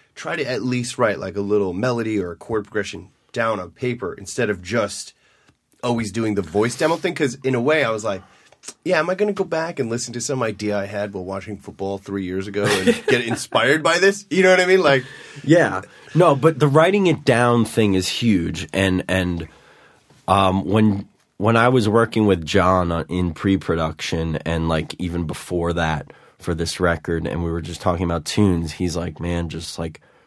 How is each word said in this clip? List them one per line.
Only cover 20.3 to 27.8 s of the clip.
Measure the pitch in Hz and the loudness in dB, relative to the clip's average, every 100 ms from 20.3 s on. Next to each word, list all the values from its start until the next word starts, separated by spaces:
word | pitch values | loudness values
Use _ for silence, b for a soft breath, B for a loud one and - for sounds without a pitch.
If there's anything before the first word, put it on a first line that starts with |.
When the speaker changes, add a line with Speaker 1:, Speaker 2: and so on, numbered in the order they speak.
| 98 95 95 | 2 4 2
Speaker 2:
when, | 92 107 110 98 92 _ _ _ | 2 4 4 2 -6 _ _ _
when | 104 113 | 2 4
I | 123 | 4
was | 131 104 | 4 4
working | 113 113 113 104 | 2 2 2 2
with | 92 78 | 2 2
John | 98 92 92 87 | 2 4 2 0
on, | 85 - | -2 -2
in | 92 90 | -2 -2
pre-production | 80 101 95 - 82 80 - - 85 82 78 85 | -2 0 0 0 -2 -2 -4 -6 -4 -2 -4 -2
and, | 82 82 | -2 0
like, | 80 78 - | 0 -2 -6
even | 87 85 80 | -6 -4 -4
before | 80 - 87 85 | -6 -6 -4 -2
that | 85 80 76 - B B B | -2 -2 -4 -8 B B B
for | - | -6
this | 82 82 - | -4 -4 0
record, | 90 82 - 82 82 | 0 0 -2 -4 -4
and | 87 | -4
we | 85 | -4
were | 82 | -4
just | 82 82 | -8 -4